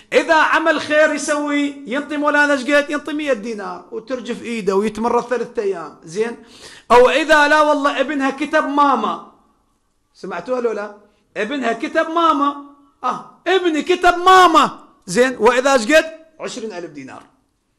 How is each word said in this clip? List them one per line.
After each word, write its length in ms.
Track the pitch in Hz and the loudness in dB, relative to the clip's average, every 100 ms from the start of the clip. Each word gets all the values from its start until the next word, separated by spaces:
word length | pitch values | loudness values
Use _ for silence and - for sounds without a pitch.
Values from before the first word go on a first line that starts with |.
| - | -2
إذا 220 | - 294 311 | 0 2 2
عمل 460 | 262 302 320 302 | 2 2 0 -2
خير 320 | - 302 302 | 0 2 2
يسوي، 680 | 294 285 294 294 285 285 285 277 | 0 -4 -4 -2 -2 -2 -6 -8
ينطي 300 | 262 285 302 | -6 -6 -4
مولانا 360 | 294 294 294 | 0 2 2
ايش 80 | 277 | 0
قد؟ 260 | 240 285 285 | 0 0 0
ينطي 240 | 294 302 | -4 -6
مية 200 | 302 294 | -6 -4
دينار 520 | 240 233 208 185 175 - | -4 -6 -10 -10 -14 -14
وترجف 520 | 220 220 254 214 220 | -14 -10 -8 -8 -10
إيده 320 | 220 226 190 196 | -8 -6 -2 0
ويتمرض 480 | 220 214 233 233 | 0 -2 -2 -2
ثلاثة 380 | 240 247 233 - | -2 -4 -4 -6
أيام. 360 | 202 180 151 147 | -4 -6 -10 -18
زين، 340 | 165 180 226 226 - - - - - | -10 -6 -6 -8 -18 -20 -20 -12 4
أو 180 | 240 247 | 6 6
إذا 380 | 254 302 311 294 | 4 4 4 6
لا 140 | 302 | 4
والله 380 | 302 294 277 262 | 4 2 0 -2
ابنها 300 | 277 302 269 | -2 -2 -4
كتب 340 | 262 294 311 | -4 -2 0
ماما، 680 | 277 285 285 240 202 170 - _ _ _ _ _ _ _ _ | 0 2 2 2 -2 -6 -12 _ _ _ _ _ _ _ _
سمعتوها 480 | _ 185 175 240 254 | _ -12 -10 -6 -4
لو 100 | 233 | -4
لا؟ 240 | 208 208 - _ _ _ 175 | -4 -10 -14 _ _ _ -8
ابنها 360 | 214 285 233 | -6 -4 -4
كتب 360 | 226 302 320 320 | -4 -4 -2 -2
ماما، 460 | 330 330 285 277 285 - _ _ _ | 0 0 0 -2 -4 -12 _ _ _
آه، 280 | 254 - - _ 339 | -8 -8 -12 _ -2
ابني 340 | 370 359 302 | 0 0 -2
كتب 360 | 330 359 349 349 | -2 0 2 2
ماما. 640 | 359 370 359 320 240 - - _ - | 6 6 6 4 2 -4 -20 _ -2
زين، 320 | 180 254 247 | 0 2 2
وإذا 340 | 220 247 269 | 2 2 2
ايش 180 | 269 214 | 2 4
قد؟ 140 | 311 320 - - - | 2 2 -6 -20 -16
عشرين 320 | 196 233 220 | -14 -10 -12
ألف 200 | 175 170 | -12 -14
دينار. 320 | 147 131 107 - _ _ _ _ | -14 -18 -18 -20 _ _ _ _